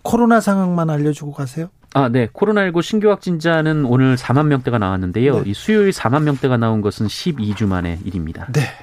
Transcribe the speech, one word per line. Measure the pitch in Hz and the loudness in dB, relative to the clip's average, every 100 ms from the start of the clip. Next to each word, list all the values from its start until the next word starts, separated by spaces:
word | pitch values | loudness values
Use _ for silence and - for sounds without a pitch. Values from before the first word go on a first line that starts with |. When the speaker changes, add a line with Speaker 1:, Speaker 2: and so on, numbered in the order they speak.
Speaker 1:
코로나 | - 240 233 226 | -2 2 4 4
상황만 | 202 196 185 175 160 | 4 0 0 0 0
알려주고 | 151 147 147 147 | 0 0 -2 -8
가세요. | 143 139 160 170 - _ | -8 -8 -8 -12 -14 _
Speaker 2:
아, | 135 131 | -2 0
네. | 127 113 | 0 0
코로나 | - 202 208 | 0 0 2
일구 | 190 170 | 2 0
신규 | 160 214 208 | 0 2 2
확진자는 | 196 - 170 165 160 156 156 135 | 2 -2 -2 0 2 2 0 2
오늘 | 123 131 127 | 4 4 2
사만 | - 127 151 | 0 2 2
명대가 | 139 123 117 | 0 0 0
나왔는데요. | 98 95 92 95 131 120 | 0 -2 -2 0 2 2
Speaker 1:
네. | 101 | -2
Speaker 2:
이 | |
수요일 | 101 - 214 202 | -4 0 2 2
사만 | - 113 139 151 | 0 0 2 0
명대가 | 139 135 123 | 0 0 0
나온 | 113 110 | 0 0
것은 | 101 - 107 | -2 -2 -6
십이 | - 180 143 107 101 | -4 -4 -2 -4 -2
주 | 107 | 0
만의 | 92 87 85 | 0 -2 -6
일입니다. | 95 90 80 - 95 | -6 -6 -6 -8 -4
Speaker 1:
네. | 131 131 - | -2 -2 -6